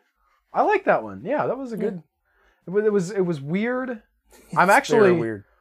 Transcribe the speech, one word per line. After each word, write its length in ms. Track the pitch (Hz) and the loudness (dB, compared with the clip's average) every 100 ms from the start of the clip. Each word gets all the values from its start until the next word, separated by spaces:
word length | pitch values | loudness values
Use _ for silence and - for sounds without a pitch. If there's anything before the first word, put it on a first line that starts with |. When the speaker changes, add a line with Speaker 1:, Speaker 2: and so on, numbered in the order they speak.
| _ _ _ _ _ | _ _ _ _ _
Speaker 1:
I 80 | 170 | -2
like 220 | 294 415 320 | 2 2 2
that 180 | 160 | 0
one. 180 | 110 95 151 | -2 -10 -6
Yeah, 200 | 285 139 | -4 -2
that 100 | 240 | -4
was 160 | 262 | -8
a 40 | 214 | -6
Speaker 2:
Yeah. 40 | |
Speaker 1:
good, 220 | 202 180 - _ _ _ _ _ - | -6 -6 -14 _ _ _ _ _ -6
it 40 | |
wa-, 100 | 196 214 | 0 2
it 80 | |
was, 180 | 202 175 | 2 0
it 100 | 202 180 | -2 -2
was 160 | 156 | -2
weird. 600 | 143 185 233 254 262 226 - | -4 -2 -2 -2 -6 -10 -16
Speaker 2:
<laughs> 240 | _ _ - _ | _ _ -20 _
It's 80 | 160 | 2
Speaker 1:
I'm 100 | 180 | 4
Speaker 2:
very 100 | 226 | 4
Speaker 1:
actually 340 | - 220 196 | 4 4 4
Speaker 2:
weird. 320 | 180 113 107 - _ | 4 0 -8 -14 _